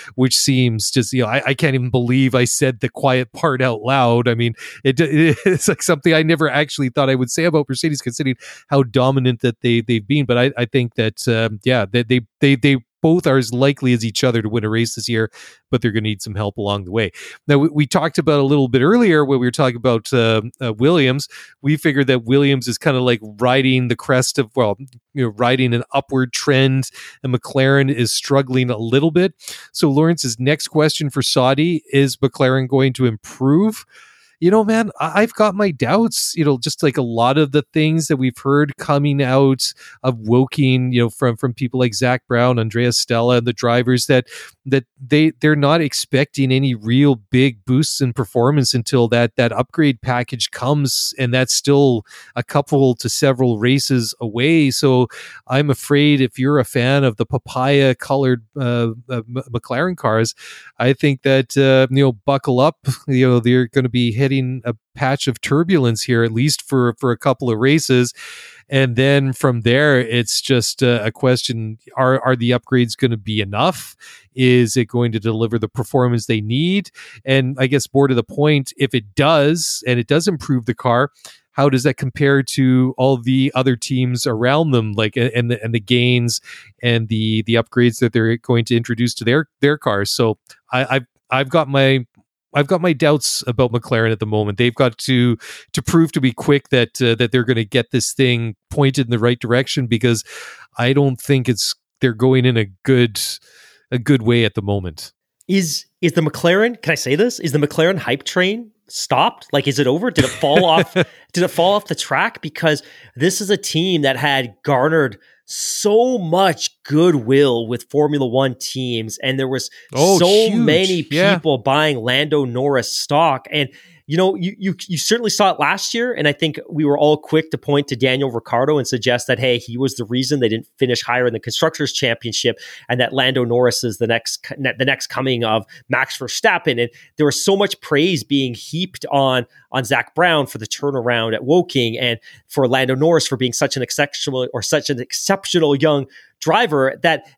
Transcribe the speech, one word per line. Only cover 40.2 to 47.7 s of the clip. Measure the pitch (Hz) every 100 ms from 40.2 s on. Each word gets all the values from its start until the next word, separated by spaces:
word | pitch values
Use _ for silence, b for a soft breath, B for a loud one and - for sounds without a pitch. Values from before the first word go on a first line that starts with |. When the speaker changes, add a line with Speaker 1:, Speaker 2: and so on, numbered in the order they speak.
| 107 123 135 - 131 127 127
Speaker 1:
you | 120
know, | 117
from, | - 127 117
from | 131
people | 117 127 127
like | 123
Zach | 107 127 127 -
Brown, | 120 123 120
Andrea | 113 117 123
Stella, | - - 117 120 123
and | 117
the |
drivers, | 117 120 120 123 123 -
that, | 127 - B B B 135
that | 135 120 -
they, | 127 151 156 -
they're | 151 151
not | 139 165
expecting | 147 - - 135 147 - 131
any | 131 139 113
real | 110 127 143 123
big | 101 127 135 110
boosts | -